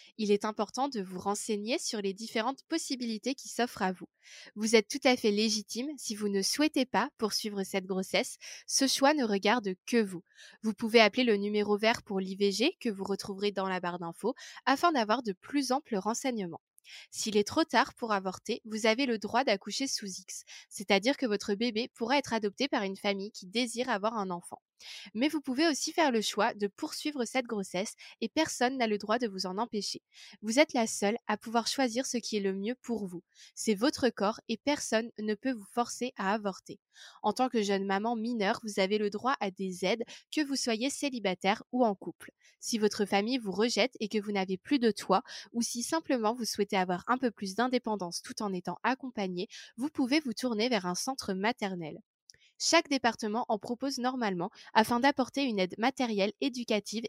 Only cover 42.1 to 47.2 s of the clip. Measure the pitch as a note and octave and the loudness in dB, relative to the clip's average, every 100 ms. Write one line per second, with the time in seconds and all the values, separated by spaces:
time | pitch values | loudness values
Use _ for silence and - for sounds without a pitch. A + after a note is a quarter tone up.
42.1 | - - _ _ _ - A3+ G#3 - G3 | -14 -20 _ _ _ -4 2 2 2 2
43.1 | G3+ G#3+ C4 G#3 F#3 A#3 A3 B3 - A3 | 2 2 -2 -2 0 2 4 2 0 -2
44.1 | A3 G3+ G3+ F#3+ F#3 - C#4+ A#3 - - | -2 -2 -2 -2 -4 0 2 4 2 2
45.1 | G3 - - - A#3 A3+ A#3+ - E4 D#4+ | 2 2 -12 -8 -4 -4 -4 -2 -4 0
46.1 | C4 G#3+ B3 A3 - G3+ G3 F#3 F3+ - | 0 2 0 -4 -2 0 2 0 -2 0
47.1 | B3+ | 2